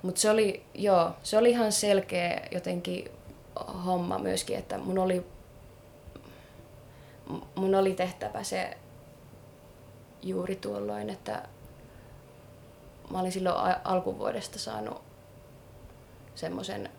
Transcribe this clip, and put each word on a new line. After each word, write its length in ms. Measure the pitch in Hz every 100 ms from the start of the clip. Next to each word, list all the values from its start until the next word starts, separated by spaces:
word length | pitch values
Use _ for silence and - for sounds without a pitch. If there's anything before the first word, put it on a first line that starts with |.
Mut 160 | 185 185
se 120 | 214
oli, 340 | 220 208 - -
joo, 380 | - 202 185 170 -
se 140 | - 214
oli 120 | 240
ihan 220 | 240 220
selkeä 680 | 208 208 202 190 180 175 - -
jotenkin 600 | 180 180 180 180 180 - - - - - - - - 180
homma 340 | 180 175 190
myöskin, 380 | 202 185 - -
että 200 | - 95
mun 200 | - 190
oli, 280 | 185 180 180 - - - - - - - - - - - - - - - - - - - - - - -
mun 200 | 190 190
oli 180 | 196
tehtävä 500 | 185 185 180 107 -
se 340 | 196 185 - - - - - - - - - - - - - - - -
juuri 340 | 185 185 190 190
tuolloin, 540 | - 101 104 104 107
että 320 | - - 107 - - - - - - - - - - - - - - - - -
mä 80 | 185
olin 120 | 185
silloin 240 | 190 180 -
a-, 240 | 185 180
alkuvuodesta 760 | - 185 - - 107 220 - -
saanut 420 | 110 110 110 - - - - - - - - - - - - - - -
semmosen 540 | 160 180 185 208 190